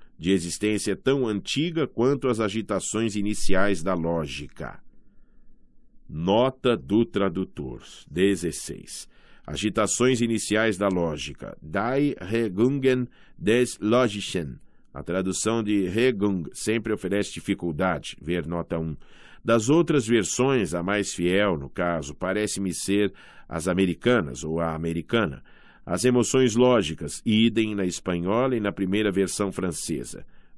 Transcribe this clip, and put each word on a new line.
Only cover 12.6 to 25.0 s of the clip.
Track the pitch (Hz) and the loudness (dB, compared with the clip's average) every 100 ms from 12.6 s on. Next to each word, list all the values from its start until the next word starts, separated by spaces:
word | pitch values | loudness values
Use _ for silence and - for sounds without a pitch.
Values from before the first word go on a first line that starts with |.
| 127 143 131 127 123 - - - | 2 2 2 2 -2 -10 -20 -4
des | 90 120 120 - | 2 4 2 0
Logischen. | 104 120 120 101 - 90 73 60 - - - | 2 4 2 0 -4 -4 -6 -10 -20 -20 -16
A | 69 | -12
tradução | 76 92 92 90 107 113 | -4 -2 -2 -2 0 0
de | 104 101 90 | 0 0 0
Regung | 104 131 107 104 95 78 | 2 2 2 0 0 -4
sempre | - - 113 110 | -6 -2 -2 -2
oferece | 107 90 101 98 | -4 -2 -2 -2
dificuldade. | - - 95 87 76 92 76 - - | -6 -4 -2 -4 -2 -2 -2 -8 -10
Ver | 78 87 78 | -4 -4 -2
nota | 85 78 82 | -6 -4 -4
um. | 80 73 - - - - | -4 -8 -14 -20 -20 -8
Das | - 113 110 | 0 2 4
outras | 160 160 151 110 | 2 4 0 2
versões, | 117 90 - 131 131 85 87 | 2 2 0 0 0 0 -2
a | |
mais | 87 104 98 | -2 -2 -2
fiel, | - 87 95 104 78 | -2 0 2 2 0
no | 69 | -6
caso, | - 87 85 - | -4 -2 -2 -6
parece-me | - 92 101 107 95 95 | -6 -4 -2 -2 -2 -4
ser | 92 - 101 101 - - - - | -4 0 2 0 -2 -18 -20 -10
as | 85 80 | -4 0
americanas, | 90 95 82 120 123 73 64 | 2 2 2 2 2 0 -6
ou | 80 82 | -6 -2
a | 82 80 | -2 -2
americana. | 82 82 | -4 -4